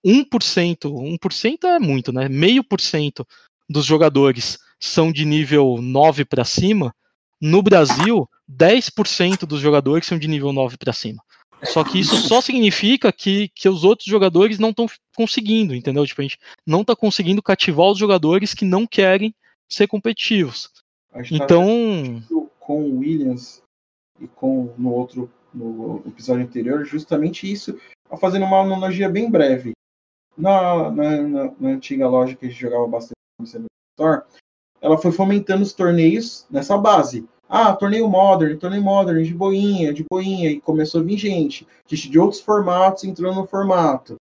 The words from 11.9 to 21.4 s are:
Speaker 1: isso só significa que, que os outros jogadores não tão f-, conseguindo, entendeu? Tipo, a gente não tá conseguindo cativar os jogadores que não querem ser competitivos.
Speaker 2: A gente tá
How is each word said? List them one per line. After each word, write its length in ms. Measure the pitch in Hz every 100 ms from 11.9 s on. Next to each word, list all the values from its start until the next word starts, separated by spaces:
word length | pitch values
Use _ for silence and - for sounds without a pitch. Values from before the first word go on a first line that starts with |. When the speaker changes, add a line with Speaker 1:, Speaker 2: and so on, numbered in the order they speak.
| 185
Speaker 1:
isso 160 | 151 220 -
só 120 | 233
significa 720 | - 254 214 - 208 262 226
que, 380 | - 196 196 202
que 180 | - 196
os 160 | 180
outros 220 | 185 226 -
jogadores 540 | 208 190 165 208 208
não 120 | 220
tão 140 | 220 233
f-, 140 | - _ -
conseguindo, 580 | 226 - 208 226 196
entendeu? 320 | 123 139 139 143
Tipo, 160 | -
a 20 |
gente 140 | 139 - - - -
não 180 | 165
tá 120 | 214 233
conseguindo 460 | 214 - 175 208
cativar 460 | - 190 - 151 185
os 100 | 202
jogadores 560 | 208 185 156 185 208
que 100 | -
não 220 | 190 185 233
querem 480 | - 190 190 220 - _ _ _
ser 200 | - 202
competitivos. 840 | 214 226 220 - 214 147 113 - _ _ _ _
Speaker 2:
A 120 | 123
gente 160 | 123
tá 60 | 156